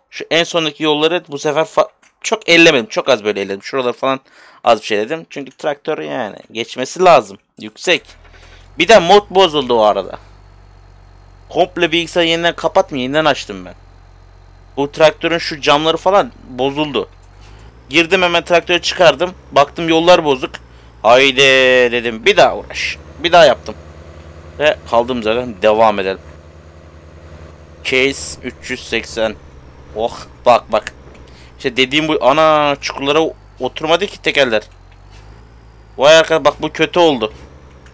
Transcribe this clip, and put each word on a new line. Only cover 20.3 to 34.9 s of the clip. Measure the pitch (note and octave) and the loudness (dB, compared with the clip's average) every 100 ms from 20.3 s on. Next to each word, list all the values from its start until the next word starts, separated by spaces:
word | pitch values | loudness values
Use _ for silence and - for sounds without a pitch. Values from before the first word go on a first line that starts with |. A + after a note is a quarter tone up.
| C3 D#3+ - - - - - | -2 -4 -14 -20 -20 -20 -2
"Haydi," | G#2+ B2 C#3 B2+ C3+ C3 C3 B2+ B2 | 4 4 4 4 4 4 4 4 2
dedim. | A#2+ A#2 A2 B2+ | 0 -4 -4 0
"Bir | F3+ | 4
daha | C3+ G#2 | 2 0
uğraş." | - - - - - - | -8 -10 -10 -10 -16 -10
Bir | E3 | 2
daha | F3 D3+ | 6 6
yaptım. | A#2 - G#2+ - - - - - - - - | 4 -4 -16 -18 -20 -20 -20 -20 -20 -18 -4
Ve | D3+ - - | -2 -2 -2
kaldım | A#2 A#2+ B2+ | -2 0 -2
zaten. | G#2+ A#2 B2+ G2 | -4 -4 -6 -2
Devam | G#2+ G#2+ A2+ G2+ | 0 4 2 2
edelim. | F#2+ F#2 - - - - - - - - - - - - - - - - | -4 -8 -12 -20 -20 -20 -20 -20 -20 -20 -20 -20 -20 -20 -20 -20 -20 -16
Case | - C3 C3+ C3+ - - | -6 -2 -2 -2 -10 -12
üç | B2 - - | -14 -14 -12
yüz | B2+ - | -12 -8
seksen. | A#2 G#2 - A2 G#2 - - - - - G#2+ | -8 -8 -6 -6 -6 -16 -20 -20 -20 -16 -8
Oh, | A#2 - - - - | -8 -8 -20 -4 2
bak | A#2 - | 2 0
bak. | A2 - - - - - - - - | -6 -6 -14 -20 -20 -20 -20 -20 -12
İşte | C3+ A#2+ | -6 -2
dediğim | C3 C#3+ D#3 | -2 -2 -2
bu. | D#3 | 0
Ana, | B2 D3 D#3 D3+ D3 C#3+ | 0 2 2 2 0 -4
çukurlara | - - C#3 D3+ | -8 -8 -2 -2
o-, | D#3+ - - - | -2 -6 -18 -10
oturmadı | B2+ - D#3 E3+ G3 | -10 -6 -2 -2 -2
ki | - | -8
tekerler. | - D3 C3 G#2+ - - - | -4 0 0 -2 -6 -14 -20